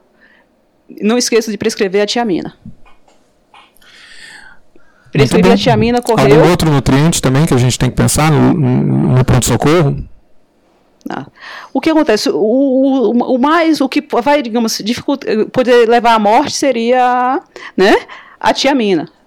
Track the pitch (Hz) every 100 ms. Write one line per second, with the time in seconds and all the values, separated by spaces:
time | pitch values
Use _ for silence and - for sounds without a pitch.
0 | _ _ _ _ _ _ _ _ _ -
1 | 208 240 240 226 233 202 214 - 196 196
2 | 208 247 233 165 - - - - - -
3 | _ _ _ _ _ - _ _ - -
4 | - - - - - - - - - _
5 | _ - 143 - 180 226 254 220 226 240
6 | - 220 135 151 160 180 160 143 131 135
7 | 160 - 131 131 160 131 127 - 127 -
8 | 120 - 156 143 127 - 127 127 147 135
9 | 156 127 127 127 - - 147 175 143 139
10 | - - _ - _ _ _ _ _ _
11 | - - - _ - - - 269 320 320
12 | 285 214 262 156 214 262 277 262 269 262
13 | 226 240 - 247 285 339 320 294 269 302
14 | - 233 277 294 240 226 226 - 202 240
15 | - 277 - 214 - - 240 240 226 240
16 | 233 226 208 233 285 - 285 233 233 254
17 | 247 247 247 277 - - - - 196 466
18 | - - - - - - 269 277 208 170
19 | - _